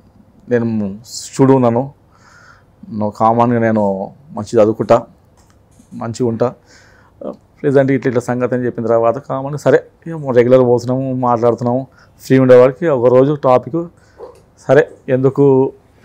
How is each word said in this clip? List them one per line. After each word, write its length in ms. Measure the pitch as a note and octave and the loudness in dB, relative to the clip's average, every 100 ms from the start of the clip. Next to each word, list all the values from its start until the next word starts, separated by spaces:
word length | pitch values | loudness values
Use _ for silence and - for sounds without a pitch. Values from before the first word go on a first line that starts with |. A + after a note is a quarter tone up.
| _ _ _ _ - | _ _ _ _ -6
నేను 500 | A#2+ A#2 A2 G2 G#2 - | -4 -2 -4 -6 -10 -16
స్టూడెంట్ 500 | - - - C3+ C3 | -18 -8 0 2 4
ఉన్నాను, 360 | A#2+ A#2 C3+ - _ _ _ - - _ _ _ - | 2 -2 -6 -12 _ _ _ -20 -20 _ _ _ -14
నువ్వు 200 | G#2+ G#2 | -8 -8
కామన్గా 480 | - A2+ A#2 A#2+ A#2 | -2 0 2 0 0
నేను 520 | A2+ A2 G2+ F#2+ A2+ - - | 0 0 -2 -4 -10 -16 -18
మంచి 300 | A2+ G#2 A2+ | -16 -2 2
చదువుకుంటా, 440 | G#2+ A2 A2 - - _ _ _ _ _ _ _ _ | 2 0 0 0 -2 _ _ _ _ _ _ _ _
మంచిగా 340 | - A#2 A2+ B2 | -14 -10 -4 -4
ఉంటా, 260 | A2+ A#2+ - _ _ _ _ _ - - - _ _ | -2 -4 -6 _ _ _ _ _ -18 -16 -16 _ _
ప్రెజెంట్ 300 | D3 C3+ C3+ | 0 2 2
ఇట్లా 160 | C3+ C3+ | 0 -2
ఇట్లా 120 | A#2+ | -4
సంగతి 340 | A#2+ B2 B2 | -4 -4 -4
అని 120 | B2 A#2+ | -4 -6
చెప్పిన 200 | A#2+ A2+ | -6 -2
తర్వాత 320 | A2+ A#2 B2+ | 0 0 -2
కామన్గా 380 | - C3+ C3+ D3 | -6 -10 -8 -4
సరే, 280 | C3+ D3 - _ E3 | 0 0 0 _ -16
ఏమో 240 | D#3+ C#3 | -10 -2
రెగ్యులర్ 300 | B2 A#2+ C3 | 2 4 4
పోతున్నాము, 520 | B2 A#2+ A#2+ C3 C3+ | 4 0 -2 -6 -6
మాట్లాడుతున్నాము, 720 | B2+ B2 A#2 A#2+ A2+ A#2+ B2+ C3+ _ _ _ | -4 -2 0 0 0 -2 -6 -8 _ _ _
ఫ్రీ 180 | - C3 | 0 2
ఉండేవాడికి 480 | C3 B2 C3 C#3 E3+ | 6 6 6 2 -4
ఒకరోజు 480 | C3 A#2+ B2+ C#3 | 0 2 4 2
టాపిక్ 520 | D3 C3+ B2+ B2 E3 E3+ _ _ - - - _ _ - | 0 2 0 0 -8 -8 _ _ -20 -20 -20 _ _ 0
సరే 200 | C#3 - - - | 2 0 -6 -6
ఎందుకు 640 | C3 C3+ C#3+ C#3+ C3 C3+ - _ _ | -2 0 2 2 2 0 -6 _ _